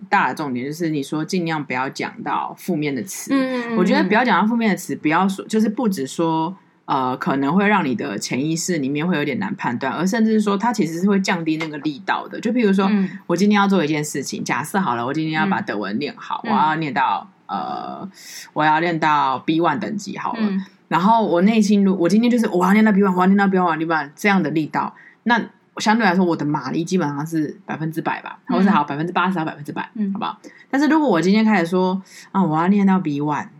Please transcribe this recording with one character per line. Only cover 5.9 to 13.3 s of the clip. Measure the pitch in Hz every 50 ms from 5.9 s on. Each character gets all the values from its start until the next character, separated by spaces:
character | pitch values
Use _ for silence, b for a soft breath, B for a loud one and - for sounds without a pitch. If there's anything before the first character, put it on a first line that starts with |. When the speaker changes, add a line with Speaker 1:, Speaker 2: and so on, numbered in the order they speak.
| 190 190 135 131
Speaker 1:
说， | - - 170 165 160 160 160 165 190 b b b b b b
呃， | - 151 135 127 127 135 -
可 | - 175 135 139
能 | 139 139 160
会 | 196 202 202
让 | 214 196 170
你 | 139 123
的 | 104 143 143 101 95
潜 | - - - 123 139
意 | 156 160
识 | 165 - - 180 165
里 | 135 131
面 | 143 147 151
会 | 180 185 151
有 | 147
点 | 147 131 104
难 | 98 - -
判 | - - - 120 117
断， | 139 131
而 | 110 131 160 190
甚 | 196 233 220
至 | 220
是 | 220 220
说 | 202 208 202 196
它 | 202 233
其 | 247 - 180 151
实 | 160 170
是 | 180 208
会 | 202 196
降 | 190 220 202 175 165
低 | 160 156 156
那 | 160 160
个 | 147 147
力 | 135 156 143 127 -
道 | - 123 85 - -
的。 | - -
就 | - 226
譬 | 226 254 233
如 | 202
说， | 190 190 196 196
Speaker 2:
嗯。 | 214 202 190 185 B B B
Speaker 1:
我 | B